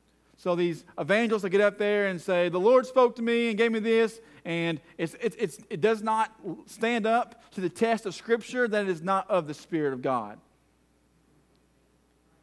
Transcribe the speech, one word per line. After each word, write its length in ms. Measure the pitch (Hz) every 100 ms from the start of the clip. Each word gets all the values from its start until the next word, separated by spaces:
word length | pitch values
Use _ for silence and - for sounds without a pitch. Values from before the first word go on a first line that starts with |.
| _ _ _ _
So 180 | 185 180
these 280 | 175 160 - -
evangelists 460 | 151 202 233 214
that 80 | 190
get 100 | 196
up 160 | 208 202
there 300 | 208 208 202
and 120 | 180
say, 300 | - 180 175
"The 100 | 180
Lord 260 | 202 254 254
spoke 300 | 254 247 240
to 60 |
me 260 | 233 233 233
and 100 | 208
gave 140 | 233
me 80 | 220
this," 400 | 220 226 226 226 - -
and 380 | - 170 170 160 - -
it's, 180 | 165 -
it's, 140 | 220 -
it's, 220 | 202 - -
it 100 | -
does 240 | 208 226
not 320 | 220 220 220 - 196 156 -
stand 420 | - 226 233 214
up 420 | 233 226 - -
to 100 | -
the 80 | 180
test 360 | - 226 226 202
of 80 |
Scripture, 540 | 160 - 233 - 247 240
that 200 | 208 196
is 140 | 170
not 280 | 175 196 190
of 180 | 185 147
the 60 |
Spirit 400 | 147 - 165 147
of 80 | 131
God. 360 | 139 127 104 107 _ _ _ _ _ _ _ _ _ _ _ _ _ _ _ _ _ _ _ _